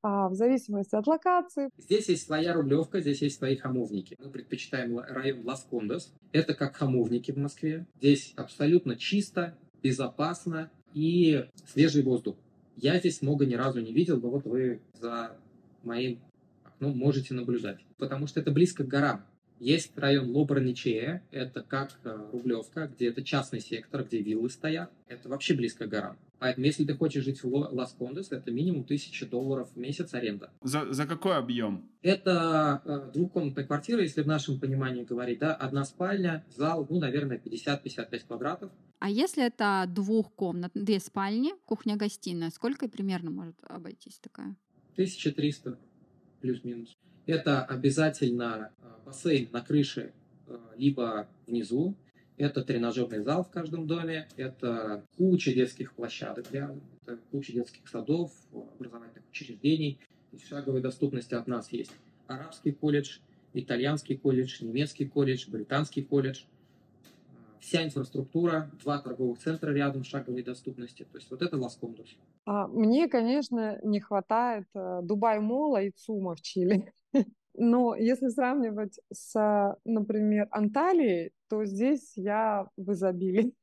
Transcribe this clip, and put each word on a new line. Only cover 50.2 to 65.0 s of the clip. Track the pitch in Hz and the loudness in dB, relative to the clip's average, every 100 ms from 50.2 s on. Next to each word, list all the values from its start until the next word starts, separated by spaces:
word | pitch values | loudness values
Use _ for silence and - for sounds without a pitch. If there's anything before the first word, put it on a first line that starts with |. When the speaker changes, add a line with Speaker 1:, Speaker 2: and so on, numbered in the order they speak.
| _ _ - | _ _ -20
Speaker 2:
э, | 120 - 113 | -18 -18 0
либо | 139 131 117 107 104 - - | 2 2 -2 -2 -6 -16 -4
внизу. | 117 101 120 180 202 _ _ _ _ | -4 -2 0 0 -4 _ _ _ _
Это | 143 139 | -2 -2
тренажерный | 131 120 117 120 120 110 | -2 0 0 0 -2 -2
зал | 107 160 | 0 0
в | 180 | -2
каждом | 180 160 165 156 | -6 -6 -4 -2
доме. | 170 165 160 156 - | -2 -2 -6 -8 -10
Это | 131 - 123 117 110 104 - - | -10 -4 -4 -2 -4 -8 -10 2
куча | 185 180 - | 4 6 4
детских | 120 123 - - | 2 2 0 -12
площадок | - 117 - 113 107 - | -8 -10 -8 -10 -10 -8
рядом. | 135 143 139 - - - | -8 -8 -12 -18 -20 -16
Это | 120 _ | -16 _
куча | 139 139 | -8 -4
детских | 120 120 - - | -4 -4 -10 -12
садов, | 117 110 165 165 - _ | -10 0 0 0 -8 _
образовательных | 120 - - 120 117 117 - _ | -18 -18 -16 -16 -16 -20 -20 _
учреждений. | - 147 110 143 160 151 135 _ _ _ | -16 -14 -2 2 2 0 -6 _ _ _
То | - | -20
есть | - | -14
в | |
шаговой | 143 135 131 | -8 -2 -2
доступности | 127 123 139 131 120 120 | -2 -2 -2 -2 -4 -6
от | 117 | -4
нас | 123 - | -6 -6
есть | 120 - - _ _ - | -8 -8 -14 _ _ -14
арабский | 131 160 - - | -12 -12 -4 -4
колледж, | 139 151 147 139 - _ _ _ | 0 2 2 0 -12 _ _ _
итальянский | 135 - 120 139 151 - 135 | -10 -4 -2 0 -2 -2 0
колледж, | 139 127 131 - | 2 2 0 -4
немецкий | 113 123 147 - | -4 -2 -2 -2